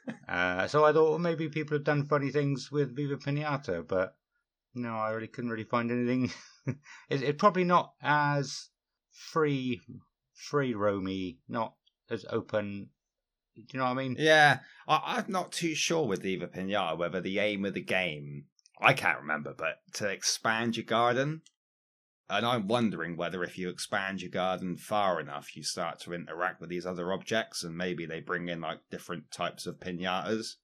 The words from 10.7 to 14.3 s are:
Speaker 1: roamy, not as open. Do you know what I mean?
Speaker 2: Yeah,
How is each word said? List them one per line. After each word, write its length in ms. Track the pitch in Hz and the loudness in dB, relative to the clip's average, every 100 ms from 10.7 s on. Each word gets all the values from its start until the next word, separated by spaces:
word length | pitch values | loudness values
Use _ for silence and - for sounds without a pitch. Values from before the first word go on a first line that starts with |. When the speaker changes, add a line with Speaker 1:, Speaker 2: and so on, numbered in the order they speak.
Speaker 1:
roamy, 680 | 107 104 101 95 95 92 - - | 2 2 2 0 -2 -4 -8 -6
not 260 | 117 110 - _ _ - | -4 -4 -6 _ _ -8
as 160 | 113 - | -8 -4
open. 600 | 117 95 107 104 101 98 _ _ _ _ _ _ - | -4 -2 -2 -2 -6 -10 _ _ _ _ _ _ -20
Do 60 | 107 | -10
you 60 | 135 | -2
know 60 | 127 | -2
what 40 | |
I 40 | |
mean? 200 | 127 131 123 | 0 -2 2
Speaker 2:
Yeah, 440 | 156 | 6